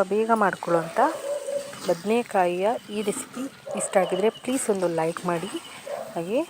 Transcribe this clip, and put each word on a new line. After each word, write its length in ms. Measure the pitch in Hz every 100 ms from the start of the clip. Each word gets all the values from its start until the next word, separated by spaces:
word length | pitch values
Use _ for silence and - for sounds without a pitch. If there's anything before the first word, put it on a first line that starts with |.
| 190
ಬೇಗ 180 | 208 220 226 196
ಮಾಡ್ಕೊಳ್ಳೋಂಥ 540 | - - 170 165 - 277 - - - - - - - 185
ಬದನೆಕಾಯಿಯ 840 | 170 190 233 233 202 180 175 202 240 - 208
ಈ 100 | 208
ರೆಸಿಪಿ 340 | - - 240 269 - - 196
ಇಷ್ಟ 140 | - 202 180
ಆಗಿದ್ರೆ 260 | 180 214 -
ಪ್ಲೀಸ್ 240 | - 262 - 196
ಒಂದು 140 | 175 165
ಲೈಕ್ 200 | 160 170 175
ಮಾಡಿ, 220 | 170 185 330 - - - - - 180
ಹಾಗೆ 260 | 170 240 339